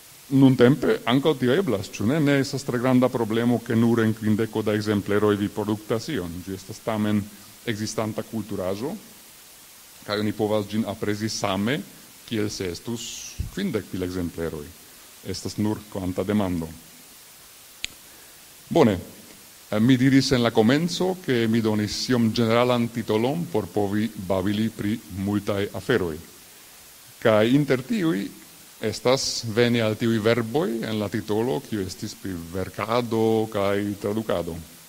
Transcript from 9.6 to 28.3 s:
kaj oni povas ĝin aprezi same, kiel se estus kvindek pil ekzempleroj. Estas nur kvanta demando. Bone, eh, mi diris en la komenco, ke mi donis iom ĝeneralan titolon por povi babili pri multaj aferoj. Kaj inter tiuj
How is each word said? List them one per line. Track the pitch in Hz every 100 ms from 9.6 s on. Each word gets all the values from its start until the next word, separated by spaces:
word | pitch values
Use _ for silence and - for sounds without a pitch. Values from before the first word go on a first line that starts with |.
| - - - -
kaj | - 104
oni | 107
povas | 104 107 107 98
ĝin | 107 101
aprezi | 98 101 104 110
same, | - 101 95 104 151 202 - - - -
kiel | 113 104
se | - 95
estus | 85 - 117 - - - - -
kvindek | - 202 110 -
pil | 95
ekzempleroj. | 90 90 87 82 82 78 73 - - - - - -
Estas | 92 - -
nur | 104 107 107
kvanta | 101 92 92
demando. | 95 104 98 87 82 80 - - - - - - - - - - - - - - - - - - -
Bone, | 170 123 90 - - - - - - -
eh, | 107
mi | 117 131
diris | 135 135 131
en | 127
la | 117
komenco, | 113 110 143 170 - 180 185
ke | - 123 113
mi | 113
donis | 110 107 104 - -
iom | 123 113
ĝeneralan | 113 113 117 123 123 117
titolon | 117 110 107 120 160 170
por | 110 95
povi | - 101 104 110 - 92
babili | 95 95 104 110
pri | - 101 104 - 95
multaj | 98 104 98 101 101
aferoj. | 101 - 117 90 78 - - - - - - - - - -
Kaj | 120 107 113
inter | 139 143 131
tiuj | 127 226 160 185 196